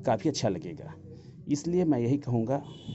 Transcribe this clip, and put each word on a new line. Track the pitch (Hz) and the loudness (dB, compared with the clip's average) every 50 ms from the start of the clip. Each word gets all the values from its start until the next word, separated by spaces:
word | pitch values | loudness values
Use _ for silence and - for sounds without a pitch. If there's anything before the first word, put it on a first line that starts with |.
| - | 0
काफ़ी | - 113 107 - 160 | 2 2 2 2 0
अच्छा | 139 - - 110 | 0 2 0 0
लगेगा, | 95 85 76 90 82 69 - - - - - - - - - - - - - - | 0 0 -4 -8 -10 -10 -12 -14 -14 -14 -16 -16 -16 -16 -16 -18 -18 -14 -4 -2
इसलिए | 147 143 - 170 170 180 185 | -2 0 0 2 2 4 4
मैं | 160 143 120 | 4 4 4
यही | 120 117 139 143 | 4 4 2 2
कहूँगा, | - 127 123 117 113 110 135 143 - - - - - - - | 2 2 2 2 2 2 0 -2 -2 -6 -12 -12 -12 -12 -12